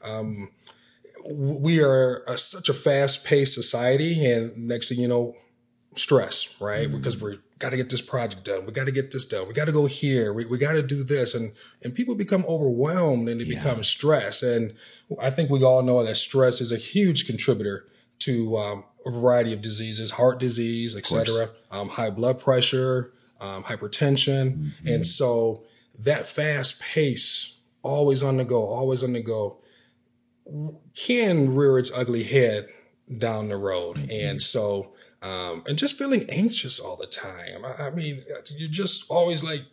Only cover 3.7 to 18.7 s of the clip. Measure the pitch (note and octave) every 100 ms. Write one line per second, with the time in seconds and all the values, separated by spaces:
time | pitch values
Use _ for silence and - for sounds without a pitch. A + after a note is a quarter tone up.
3.7 | A#2+ B2 C#3 D#3+ E3 C3+ A#2 A#2 A2+ A#2
4.7 | A#2+ - B2 B2 A#2+ A#2+ - _ _ _
5.7 | _ _ - - C3+ F#2 - - - G#2
6.7 | G#2 A#2+ C#3 C3 G2+ G#2 G2+ _ _ B2+
7.7 | B2+ B2 B2+ - B2+ A#2 F#2+ F#2+ F#2+ G2
8.7 | A#2 C3+ C3+ C3+ C3 - G#2 F#2+ A2 D3+
9.7 | D3+ C#3+ C3+ C#3+ C3 G#2+ G#2+ A#2 B2 C#3+
10.7 | D#3 C3+ C#3+ C3 C#3+ A#2+ A#2+ A2+ - -
11.7 | _ B2 B2 B3+ G#3+ G3+ F#3+ F3 D#3+ C#3+
12.7 | A#2+ C#3+ F3+ E3 B2 A#2 A#2 A#2 A2+ C#3+
13.7 | A#2 G#2 - D3 D3+ G2+ - B2+ A#2+ A2+
14.7 | - - - _ - C3 C3+ D3 C#3 C3
15.7 | C3 B2+ B2 A2+ G#2+ - C3+ B2+ - A#2
16.7 | A2+ - G3 G3 D3 - A2+ - A2 G2+
17.7 | G2 _ _ _ _ - A#2+ A2 A2 G#2